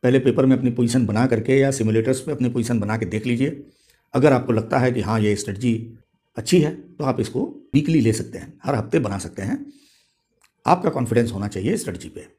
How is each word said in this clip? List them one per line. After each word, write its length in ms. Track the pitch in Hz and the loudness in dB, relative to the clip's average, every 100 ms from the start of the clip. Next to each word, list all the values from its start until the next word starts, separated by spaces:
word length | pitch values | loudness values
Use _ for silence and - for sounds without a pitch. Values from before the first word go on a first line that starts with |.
पहले 140 | 127 131 | 4 4
पेपर 280 | 127 117 131 | 4 4 4
में 100 | 127 | 4
अपनी 140 | 127 | 2
पोजीशन 360 | 120 117 123 110 | 0 0 2 0
बना 200 | 104 131 | 2 2
करके 320 | 117 107 131 | 0 2 2
या 120 | 139 | 2
सिमुलेटर्स 500 | 135 110 110 113 131 | 2 0 2 0 -2
पे 120 | - | -4
अपनी 160 | 143 123 | -4 -2
पोजीशन 320 | 123 117 120 | -2 -2 -2
बना 160 | 101 110 | -2 -4
के 100 | 104 | -4
देख 200 | 104 117 | -4 -2
लीजिए। 380 | 120 139 170 - _ _ _ _ | -2 -2 -4 -16 _ _ _ _
अगर 180 | 127 143 | 2 4
आपको 200 | 131 123 | 4 2
लगता 260 | 113 113 135 | 0 2 2
है 120 | 127 | 2
कि 80 | 123 | 0
हाँ 200 | 101 110 | 0 0
ये 140 | 104 101 | 2 0
स्ट्रेटजी 380 | - 98 120 113 113 - _ _ _ - | -4 -4 -2 -2 -4 -18 _ _ _ -12
अच्छी 240 | - 180 | 2 4
है 140 | 151 180 - - | 2 -2 -16 -6
तो 60 | |
आप 160 | 143 123 | -4 -2
इसको 240 | 107 131 320 - - | -2 -4 -6 -8 -2
वीकली 260 | 143 151 160 | -2 2 2
ले 120 | 113 | 2
सकते 260 | 107 - - | 0 -4 -12
हैं, 140 | - - | -16 -12
हर 100 | - | -4
हफ्ते 240 | 123 110 165 | -4 -2 -2
बना 200 | 110 98 | -2 -6
सकते 240 | 87 - | -8 -8
हैं। 220 | 98 277 - - _ _ _ _ _ _ _ _ - | -6 -6 -8 -20 _ _ _ _ _ _ _ _ 0
आपका 240 | 175 - | 2 2
कॉन्फिडेंस 420 | 147 123 117 117 | -2 0 0 0
होना 160 | 95 104 | -4 -6
चाहिए 280 | 101 104 190 | -4 -4 -4
स्ट्रेटजी 320 | - 87 - | -6 -10 -12
पे। 180 | - - | -16 -20